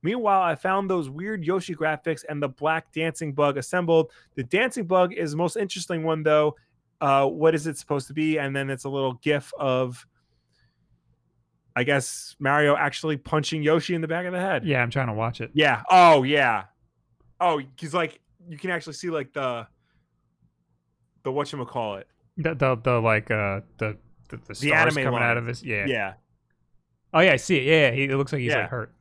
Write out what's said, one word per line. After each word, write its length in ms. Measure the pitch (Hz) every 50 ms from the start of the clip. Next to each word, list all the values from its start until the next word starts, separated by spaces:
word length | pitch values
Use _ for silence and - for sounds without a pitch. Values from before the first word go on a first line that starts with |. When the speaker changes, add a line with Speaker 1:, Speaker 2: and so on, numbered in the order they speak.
Speaker 1:
Meanwhile, 400 | - 165 220 254 226 208 196 190
I 140 | 185 170 156
found 340 | 135 - 185 185 196 196 190
those 200 | 190 180 156 135
weird 340 | 135 151 185 208 220 196 160
Yoshi 320 | 151 185 196 175 - 175
graphics 480 | 147 156 156 156 147 _ 170 160 - - -
and 120 | 151 147 143
the 40 | 139
black 420 | 131 _ 147 156 160 160 - _ _
dancing 400 | 156 160 165 151 - 165 151 139
bug 240 | 139 147 143 139
assembled. 540 | 139 131 - - 180 175 165 170 160 160 160 _ _ _ _ _
The 80 | - 131
dancing 420 | 127 - 196 247 254 - 262 208
bug 280 | 165 185 185 180 180 190
is 180 | - 170 151
the 60 | 147
most 180 | 156 175 170 -
interesting 460 | 226 208 190 - 185 170 - 180 165 160
one, 200 | 160 160 160 156
though. 320 | 156 151 151 151 151 - _ _ _ _ _ _ _ _ _
Uh, 240 | 156 143 139 139 139
what 300 | 139 170 160 151 160 165
is 120 | 151 147
it 100 | 165 143
supposed 300 | - - _ 151 139 127
to 60 | - 143
be?" 240 | 156 156 156 156
And 160 | 151 139 139 135
then 140 | 139 139 135
it's 140 | 135 131 -
a 60 | 139
little 240 | 139 139 135 131 127
gif 380 | 120 _ 147 147 143 - - -
of, 480 | - 151 135 127 127 131 127 123 - - _ _ _ _ _ _ _ _ _ _ _ _ _ _ _ _ _ _ _ _ _ _ _ _ _ _ _ _ _ _ _ _ _ _
I 80 | 123 127
guess, 520 | 123 147 139 127 - - - - - -
Mario 380 | _ 147 135 143 147 151 143 143
actually 400 | 147 151 143 - - - 160 151
punching 480 | 135 _ - - 156 143 - - 156 147
Yoshi 320 | 151 156 170 151 - 180
in 60 | 165
the 60 | 165 156
back 160 | 165 170 180
of 80 | 180 180
the 60 | 180
head. 240 | 180 196 190 - -
Speaker 2:
Yeah, 160 | 165 139 127 120
I'm 60 | 120
trying 160 | 113 139 131
to 60 | 120 107
watch 260 | 107 113 117 120 -
it. 120 | 113 - -
Speaker 1:
Yeah. 300 | 147 151 143 123 110 - -
Oh, 340 | 185 185 180 170 156 143 127
yeah. 420 | 135 147 147 135 123 113 101 95 _ _ _ _ _ _ _ _ _ _ _ _ _ _ _
Oh, 220 | 175 180 160 147 135 131 131 -
'cause, 140 | 165 156 143
like, 260 | 180 165 147 - _ _ _ _ _ 175
you 100 | 175 160
can 120 | 147 - 185
actually 240 | 180 170 - 165 147
see, 160 | - - 175
like, 240 | 165 156 139 143 _
the, 340 | 151 135 127 123 117 113 - _ _ _ _ _ _ _ _ _ _ _ _ _ _ _ _ _ _ _ _ _ _ _ _ _ _ _ _ _ _ _
the 80 | 135
whatchamacallit. 720 | 131 147 143 143 - 143 123 - - 127 113 107 101 98 - _ _ _ _ _ _
Speaker 2:
The, 160 | - 151 160 -
the, 220 | 127 139 135 127
the, 240 | 117 117 131 123 117
like, 280 | 113 113 110 107 107 -
uh, 300 | 113 107 104 101 98 98 101 _ _
the, 200 | - 110 107 104 - _ _ _ _ - _
the, 80 | -
the 60 | 113 -
Speaker 1:
The 80 | _ 110
Speaker 2:
stars 420 | - 135 147 151 156 160 160 151
Speaker 1:
anime 60 | 147 131
Speaker 2:
coming 160 | 131 123 117
out 80 | 120 117
Speaker 1:
line. 80 | 120
Speaker 2:
of 80 | 120 117
his, 160 | 117 123 120 -
yeah. 220 | 127 110 104 98
Speaker 1:
Yeah. 260 | 135 127 113 101 95 98 _ _ _ _ _ _ _ _ _ _ _ _ _ _ _ _ _ _ _ -
Speaker 2:
Oh, 60 | 160
yeah, 140 | 175 185 147
I 20 |
see 200 | 127 - - 190
it. 60 | 143 127
Yeah, 220 | 139 160 160 147 131
yeah, 20 |
he, 120 | 117 135 139
it 100 | 139 135
looks 160 | 135 139 131 -
like 80 | 143
he's, 100 | 123 123
Speaker 1:
Yeah. 100 | 151 123
Speaker 2:
like, 80 | 95 85
hurt. 240 | - 123 110 - _ _